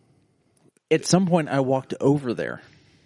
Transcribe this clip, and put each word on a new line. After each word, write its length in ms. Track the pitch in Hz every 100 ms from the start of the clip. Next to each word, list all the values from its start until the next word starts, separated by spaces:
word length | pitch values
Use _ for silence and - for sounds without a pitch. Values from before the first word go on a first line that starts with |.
| _ _ _ _ _ _ _ _ -
At 160 | 156
some 220 | - 175 190
point, 220 | 170 147
I 100 | 135
walked 340 | 131 131 - -
over 320 | 135 147 127
there. 300 | 87 64 60 - _ _ _